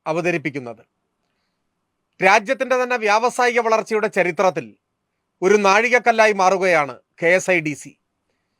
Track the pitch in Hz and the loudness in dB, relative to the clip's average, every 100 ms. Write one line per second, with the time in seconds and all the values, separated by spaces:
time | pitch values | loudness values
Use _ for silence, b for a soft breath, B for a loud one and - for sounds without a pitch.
0 | 165 160 175 170 143 139 123 113 _ _ | -6 -4 -2 -4 -6 -10 -12 -16 _ _
1 | _ _ _ _ _ _ _ _ _ _ | _ _ _ _ _ _ _ _ _ _
2 | _ _ 185 214 202 233 254 254 247 247 | _ _ 2 2 0 -6 -2 -2 -2 -4
3 | 214 214 240 226 247 233 226 220 196 220 | 0 0 0 -2 0 0 0 -2 -2 -4
4 | 208 202 175 165 185 160 113 - _ _ | -2 -2 -2 0 -2 -2 -10 -20 _ _
5 | _ _ _ _ 180 208 196 202 233 247 | _ _ _ _ 0 2 4 2 2 2
6 | 240 220 220 196 185 190 190 165 139 120 | 2 2 2 2 0 2 0 0 -2 -8
7 | _ _ 170 185 180 180 156 139 135 _ | _ _ 0 0 0 -2 -2 -10 -16 _
8 | _ _ _ _ _ | _ _ _ _ _